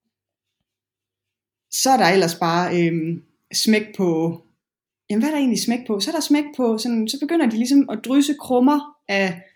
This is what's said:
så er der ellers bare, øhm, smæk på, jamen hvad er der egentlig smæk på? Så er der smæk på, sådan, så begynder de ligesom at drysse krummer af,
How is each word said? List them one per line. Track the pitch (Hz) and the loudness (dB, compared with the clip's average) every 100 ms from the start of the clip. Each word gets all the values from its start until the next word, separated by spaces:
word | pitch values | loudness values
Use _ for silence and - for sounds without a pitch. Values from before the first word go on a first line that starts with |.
| _ _ _ _ _ _ _ _ _ _ _ _ _ _ _ _ _ | _ _ _ _ _ _ _ _ _ _ _ _ _ _ _ _ _
så | - 262 | -2 2
er | 254 | 4
der | 175 | 4
ellers | 190 170 | 4 2
bare, | 170 170 170 180 175 | -2 -2 0 0 0
øhm, | 170 165 160 165 - _ _ | 0 -2 -4 -8 -12 _ _
smæk | - - 214 214 - | -4 2 0 0 -4
på, | 180 160 165 165 _ _ _ _ _ _ - | -2 0 -2 -6 _ _ _ _ _ _ -4
jamen | 208 | -2
hvad | 285 | 0
er | |
der | 302 | 0
egentlig | 262 214 | 0 0
smæk | - 247 254 | -2 -4 -4
på? | 202 | -6
Så | 285 | -4
er | |
der | 330 | -4
smæk | - 294 294 - | 0 0 0 -2
på, | 240 220 | -2 0
sådan, | 240 233 220 | -2 -2 -2
så | 277 | -4
begynder | 302 339 247 | -2 0 0
de | 220 | 0
ligesom | 247 277 - | 2 2 2
at | 220 | -2
drysse | 233 277 285 285 | 0 2 2 -2
krummer | - 247 254 294 285 - - | 0 2 4 2 -2 -14 -4
af, | 196 190 175 - | 0 0 -4 -14